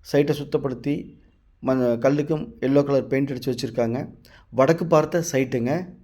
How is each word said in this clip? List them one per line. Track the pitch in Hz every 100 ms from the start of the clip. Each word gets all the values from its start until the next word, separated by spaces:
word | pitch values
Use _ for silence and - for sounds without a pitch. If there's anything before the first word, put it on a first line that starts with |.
| -
சைட்டை | 143 147 143
சுத்தப்படுத்தி | 143 147 135 123 147 147 - - _ _ _ _
ம-, | - 131 123 117
கல்லுக்கும் | 131 147 147 156 - -
எல்லோ | 127 139
கலர் | 143 139 113
பெயிண்ட் | 135 139
அடிச்சு | 127 135
வச்சிருக்காங்க. | 123 127 113 117 123 - - - - _
வடக்கு | 113 139 165 165
பார்த்த | 160 151 175 165
சைட்டுங்க. | 131 127 127 120 160 180 -